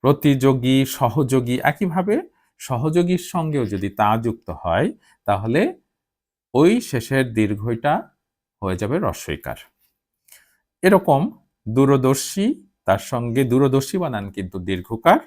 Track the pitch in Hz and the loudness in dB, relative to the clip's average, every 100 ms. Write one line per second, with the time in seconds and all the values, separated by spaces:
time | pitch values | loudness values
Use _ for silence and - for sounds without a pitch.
0 | 131 143 147 135 135 135 127 135 135 - | 2 2 2 4 2 2 2 2 0 -2
1 | 123 127 131 131 120 127 139 147 190 170 | -2 0 0 0 0 -2 -2 -2 -4 -2
2 | 185 247 370 _ _ _ - 123 156 170 | 0 -2 -4 _ _ _ -8 -4 0 0
3 | 175 180 - 175 156 147 110 101 98 - | 0 -2 -2 -6 -2 -2 -2 -4 -4 0
4 | 104 113 117 110 - 85 87 87 180 - | 2 2 -2 -6 -10 -8 -2 0 0 -4
5 | _ _ - 101 110 139 269 - _ _ | _ _ -2 -2 0 0 0 -4 _ _
6 | _ _ _ _ _ 123 165 233 - 123 | _ _ _ _ _ 4 4 4 -2 -6
7 | 113 135 127 110 107 101 110 113 147 180 | -2 -2 0 0 0 -2 -4 -4 -2 -2
8 | - _ _ _ _ _ 95 92 104 160 | -4 _ _ _ _ _ -6 -4 -4 -2
9 | 135 - - 71 - 57 - _ _ _ | -4 -6 -8 -8 -8 -14 -18 _ _ _
10 | _ _ _ - _ _ _ _ 185 196 | _ _ _ -20 _ _ _ _ 2 4
11 | - 139 208 - _ _ 107 117 139 139 | 4 2 0 -6 _ _ -4 2 4 4
12 | 131 135 - - 214 - _ _ - 98 | 4 0 -4 -2 -2 -2 _ _ -2 -2
13 | - 123 120 120 127 123 139 135 135 190 | -2 -6 -2 0 2 2 4 2 -2 -4
14 | 165 113 101 101 92 95 90 92 - 113 | -4 -6 -8 -8 -8 -8 -4 -6 -6 0
15 | 165 269 | 4 4